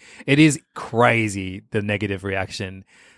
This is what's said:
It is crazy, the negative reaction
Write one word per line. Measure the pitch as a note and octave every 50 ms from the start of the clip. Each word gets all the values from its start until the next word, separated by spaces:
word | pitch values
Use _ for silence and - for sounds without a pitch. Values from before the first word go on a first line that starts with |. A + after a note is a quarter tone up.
| _ - - - -
It | C3+ C#3 D3
is | D#3 D#3 C#3 - _ _ _
crazy, | - - - - A#2 A#2+ A#2+ A#2 A2+ A2 G#2+ G2 G2 F#2 F#2+ F#2 G2+ _ _
the | - G#2+ G2+
negative | G#2 G#2 G2 G#2+ G2 G2 F#2 G2
reaction | G2 F#2+ F#2+ F#2+ - - - G2+ F#2 F#2+ F#2+ G2 _ _ _ _ _ _